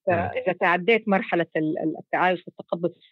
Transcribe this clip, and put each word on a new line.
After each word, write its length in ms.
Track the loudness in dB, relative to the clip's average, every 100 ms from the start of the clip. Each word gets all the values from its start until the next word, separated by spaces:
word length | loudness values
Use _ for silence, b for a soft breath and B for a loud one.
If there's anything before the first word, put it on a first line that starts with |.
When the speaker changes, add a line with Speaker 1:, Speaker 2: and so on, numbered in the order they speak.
| 0
Speaker 1:
نعم. 220 | 0 0
Speaker 2:
إذا 220 | -4 -4
تعديت 560 | 0 2 2 2 2 2
مرحلة 380 | 0 2 -2 -2 -2
ال-، 220 | -2 -2
ال-، 200 | -4 -6
التعايش 480 | -4 0 2 0 -6
والتقبل. 480 | -18 -10 -4 -4 -6 b